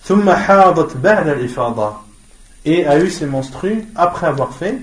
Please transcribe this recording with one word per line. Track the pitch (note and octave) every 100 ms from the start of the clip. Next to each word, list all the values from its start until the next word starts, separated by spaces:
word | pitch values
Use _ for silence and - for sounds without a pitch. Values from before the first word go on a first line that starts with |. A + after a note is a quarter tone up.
ثم | - G3 G3
حاضت | F3 - G3 F#3+ E3+ D3+ B2+
بعد | E3 G#3+ D#3+
الإفاضة. | C#3 A#2+ C3 A#2 A2+ G#2+ G#2+ - - - - - -
Et | D3+ E3+ D3
a | D3
eu | F#3
ses | - D3
menstrues | C3+ C3 - F#3 A3 G#3+
après | - F3 - E3
avoir | C#3 B2
fait | - F3+ C4